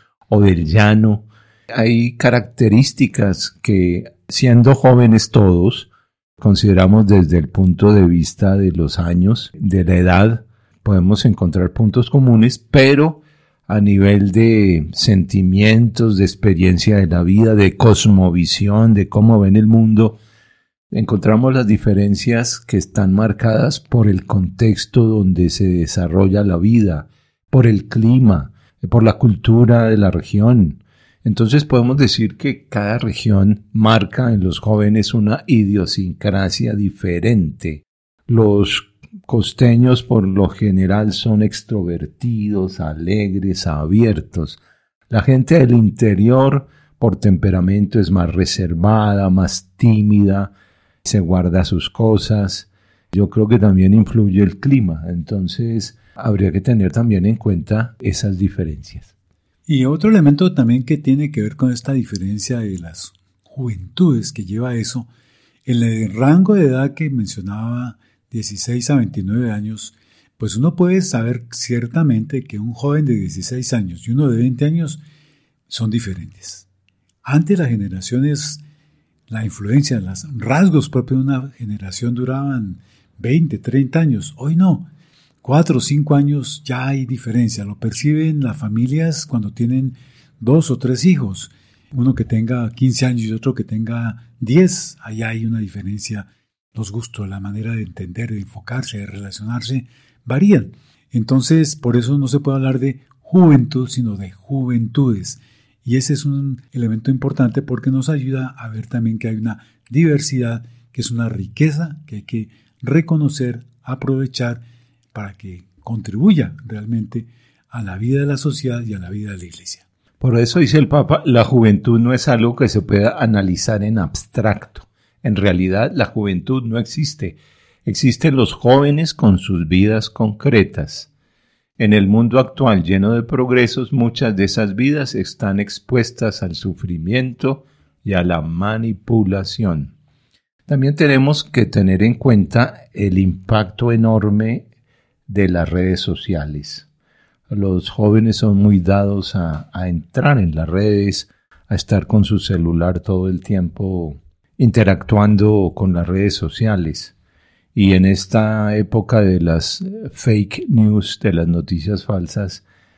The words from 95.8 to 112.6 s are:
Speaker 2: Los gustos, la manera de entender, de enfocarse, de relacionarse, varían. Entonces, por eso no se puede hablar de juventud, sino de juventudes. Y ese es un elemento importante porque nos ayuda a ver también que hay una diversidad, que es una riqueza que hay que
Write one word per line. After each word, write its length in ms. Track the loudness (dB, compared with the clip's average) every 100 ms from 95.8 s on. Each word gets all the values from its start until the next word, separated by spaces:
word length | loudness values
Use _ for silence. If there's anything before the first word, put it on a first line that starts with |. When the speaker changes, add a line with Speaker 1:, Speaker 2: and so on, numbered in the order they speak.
| -12 -10 -10 -12 -12 _ _ _ _
Speaker 2:
Los 180 | -14 -10
gustos, 360 | -10 -12 -12 -12
la 120 | -10
manera 340 | -10 -10 -8
de 80 | -8
entender, 480 | -10 -12 -14 -10 -8
de 100 | -10
enfocarse, 580 | -12 -16 -10 -10 -8 -12
de 80 | -14
relacionarse, 800 | -14 -16 -14 -10 -8 -6 -8 -8 _ _ _
varían. 480 | -6 0 4 4 2 -10 _ _ _
Entonces, 640 | -6 0 0 2 2 2
por 220 | -2 -2 -2
eso 220 | 0 -2
no 100 | -2
se 120 | -2
puede 160 | -2 -2
hablar 220 | -2 -2
de 220 | -4 -6 _ _
juventud, 680 | _ 4 6 6 4 -4 -6
sino 280 | -4 -6 -6
de 140 | -12
juventudes. 1080 | -16 -10 -6 -2 -2 -2 -2 0 -2 -6 -16 _ _ _ _
Y 140 | -4 -2
ese 160 | -2
es 140 | -4 -4
un 340 | -4 -6 -8 _
elemento 380 | -6 -4 -4 -4
importante 520 | -4 -4 -2 -2 -2
porque 280 | -6 -6 -4
nos 200 | -2 -2
ayuda 440 | -4 -4 -6 -8 -12
a 120 | -14
ver 180 | -14 -10
también 320 | -6 -4 -4
que 100 | -6
hay 80 | -6
una 280 | -6 -8 _ _ _
diversidad, 800 | 0 2 0 -2 -4 -4 -6 -12 _ _
que 80 | -12
es 100 | -8
una 200 | -6 -6
riqueza 680 | -6 -10 -2 -2 -2 -6 -10 -16
que 100 | -18
hay 60 |
que 280 | -10 -10 -10 _